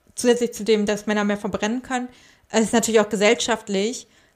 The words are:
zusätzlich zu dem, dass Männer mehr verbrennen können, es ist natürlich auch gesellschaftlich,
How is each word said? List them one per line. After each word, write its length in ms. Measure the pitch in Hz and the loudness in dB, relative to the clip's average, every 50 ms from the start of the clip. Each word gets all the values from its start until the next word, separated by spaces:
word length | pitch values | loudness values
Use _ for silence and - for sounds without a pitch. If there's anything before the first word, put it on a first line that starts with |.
| _ _ _ | _ _ _
zusätzlich 380 | - - 247 233 240 240 233 - | -2 2 2 2 2 0 -2 -4
zu 100 | - 208 | -4 0
dem, 220 | 220 220 208 208 | 0 2 2 2
dass 200 | 208 208 202 - 220 | 0 -2 -2 -2 -2
Männer 180 | 208 208 208 | -2 0 0
mehr 120 | 202 208 202 | 0 -2 -2
verbrennen 440 | - 208 180 196 208 214 233 254 | -4 -6 -4 -4 -4 -4 -4 -4
können, 260 | 247 - 262 247 247 247 - - - _ _ _ _ _ | -6 -6 -6 -6 -6 -8 -12 -18 -20 _ _ _ _ _
es 100 | - 220 | 0 0
ist 120 | 226 - - | 2 2 2
natürlich 280 | 226 202 226 220 220 | 2 2 4 4 2
auch 80 | 208 208 | 2 2
gesellschaftlich, 960 | 233 190 208 208 240 240 - - 226 214 - - 202 190 202 226 262 - - _ _ _ _ _ _ | 0 2 4 4 4 2 0 -2 -4 -4 -4 -4 -2 -2 -2 -2 -4 -8 -12 _ _ _ _ _ _